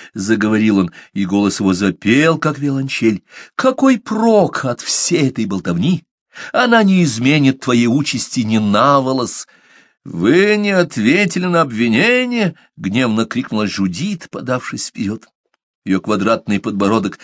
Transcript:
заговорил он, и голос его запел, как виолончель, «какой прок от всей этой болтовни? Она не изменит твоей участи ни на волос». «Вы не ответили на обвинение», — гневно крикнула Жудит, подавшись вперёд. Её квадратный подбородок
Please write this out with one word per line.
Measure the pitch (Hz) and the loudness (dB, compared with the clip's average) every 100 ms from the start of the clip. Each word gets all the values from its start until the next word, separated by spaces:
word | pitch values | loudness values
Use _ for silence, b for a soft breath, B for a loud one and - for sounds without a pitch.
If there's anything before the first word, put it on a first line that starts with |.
| B | B
заговорил | 110 98 110 107 107 107 101 | -8 -2 0 2 2 2 2
он, | 87 B B | 0 B B
и | 98 95 | -6 -2
голос | 101 101 - | 0 0 0
его | 98 | 0
запел, | 90 98 - 101 131 160 160 | 0 0 -2 0 2 2 2
как | 156 135 | -2 -4
виолончель, | 143 135 135 - 113 135 B B B - | -4 -4 -4 -2 0 0 B B B -2
«какой | 262 262 269 240 | -2 2 2 2
прок | - 214 226 214 165 - 131 | -2 0 4 4 2 -2 -6
от | 123 | -6
всей | - - - 170 131 | -6 -4 -2 0 0
этой | 127 104 | -2 -4
болтовни? | 95 90 85 139 185 _ _ _ B B | -4 -4 -2 0 -2 _ _ _ B B
Она | - 247 233 | -2 2 4
не | 202 185 | 4 4
изменит | 160 113 127 151 135 135 | 2 0 2 4 2 0
твоей | - 120 120 | 0 2 2
участи | 135 135 117 - 127 | 2 -2 -6 -6 -4
ни | 110 110 | 0 0
на | 104 101 135 139 | 2 2 4 2
волос». | 131 131 113 - - b b b b b | 0 -2 -4 -8 -16 b b b b b
«Вы | - 82 98 175 208 208 | -12 -2 2 4 4 2
не | 208 | 0
ответили | 190 160 - 110 180 196 180 180 | 0 0 0 2 2 0 0 0
на | 170 | 0
обвинение», — | 147 110 120 113 220 247 247 240 185 b b - | 0 0 0 2 2 0 0 -2 -2 b b -8
гневно | 95 104 127 107 113 | -4 0 0 0 -2
крикнула | 120 - 107 104 | -4 -6 -4 -4
Жудит, | 101 98 87 196 190 - | -2 -4 -4 -6 -8 -10
подавшись | - 123 127 - 120 - | -12 -6 -6 -6 -12 -12
вперёд. | - 101 113 _ _ _ _ _ _ | -8 -8 -8 _ _ _ _ _ _
Её | - 143 | -2 -2
квадратный | - 104 101 113 - 101 | 0 -2 0 -2 -2 -4
подбородок | 110 101 101 110 98 - | -2 -2 0 0 -2 -8